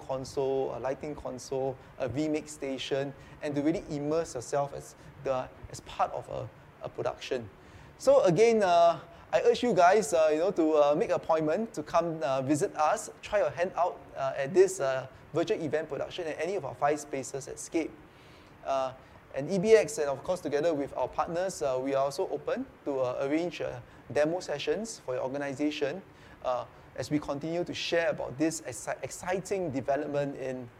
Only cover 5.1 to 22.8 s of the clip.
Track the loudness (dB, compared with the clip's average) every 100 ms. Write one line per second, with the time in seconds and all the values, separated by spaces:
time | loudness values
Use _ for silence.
5.1 | -10 -4 -2 -4 -12 -16 -16 -14 -2 -2
6.1 | -2 -8 -8 -10 -12 -20 -14 -12 -4 -6
7.1 | -4 -6 -6 -6 -16 -20 -20 -20 -2 6
8.1 | 6 6 6 6 6 6 6 6 4 -6
9.1 | -20 -2 2 4 4 4 6 8 8 4
10.1 | 4 4 4 2 4 4 6 6 4 2
11.1 | 0 2 2 2 0 -2 -6 0 2 2
12.1 | -2 -2 0 2 2 0 2 2 2 -4
13.1 | -14 -2 0 0 0 -4 0 0 -2 -14
14.1 | -6 -4 -2 0 6 6 6 -2 -2 -6
15.1 | -14 -8 -2 0 0 0 -2 -4 -6 -6
16.1 | -6 -8 -4 -4 -4 -6 -2 0 0 -2
17.1 | -8 -6 -10 -10 -12 -4 -2 -2 -8 -20
18.1 | -20 -20 -20 -20 -16 -4 -2 -2 -6 -20
19.1 | -20 -10 -8 -2 0 6 6 6 -2 -2
20.1 | -2 -2 -4 0 0 2 0 -2 -4 -4
21.1 | -2 -4 -2 -4 -2 -2 -2 0 0 0
22.1 | -2 -4 -4 -4 -4 -6 -8